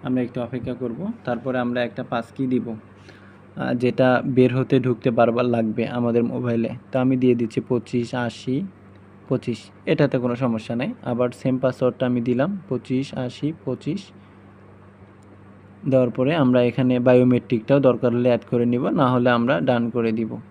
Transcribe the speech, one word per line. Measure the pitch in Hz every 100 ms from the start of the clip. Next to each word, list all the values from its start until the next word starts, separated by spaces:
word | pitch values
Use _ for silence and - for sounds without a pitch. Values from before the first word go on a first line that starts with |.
আমরা | 135 127
একটু | 120 127
অপেক্ষা | 117 127 131
করব। | 123 123 117 196 233
তারপরে | - 117 131 127
আমরা | 120 123
একটা | 120 123
পাস | 123 120 117
কি | - 131
দিব, | 123 113
আহ, | 110 - - - - - - - - 127
যেটা | 123 123 117 127 123
বের | 143 127 127 127
হতে | 127 135
ঢুকতে | 127 113 131
বারবার | 113 117 117
লাগবে | 123 117 110 107 113
আমাদের | 120 120 117
মোবাইলে। | 120 123 123 117 113 123 -
তো | 131
আমি | 127 127
দিয়ে | 127
দিচ্ছি | 120 117 -
পঁচিশ | - 120 - 123 117
আশি | 127 120 - - 135 196 - - - - - -
পঁচিশ, | 127 - 110 - -
এটাতে | - - 143 135
কোনো | 123
সমস্যা | 120 127 113 -
নাই। | 120 180 -
আবার | 123 120 123
সেম | 123 135 127
পাসওয়ার্ডটা | 131 123 127 -
আমি | 127 123
দিলাম, | 117 120 160 202 -
পঁচিশ | 123 - 131 139
আশি | 135 127 - 143 160
পঁচিশ। | - 120 143 104 - - - - - - - - - - - - - - - - - - 156
দেওয়ার | 131 123
পরে | 113 131
আমরা | 165 127 123
এখানে | 123 113 127 123
বায়োমেট্রিকটাও | 123 127 123 123 - 117 - 143
দরকার | 135 117 123
হলে | 117 123
অ্যাড | 117 -
করে | 123
নিব, | 120 123 165
না | 180 127
হলে | 127 123
আমরা | 120 117 156
ডান | 135 123 117
করে | 120 113
দিব। | 110 110 117 -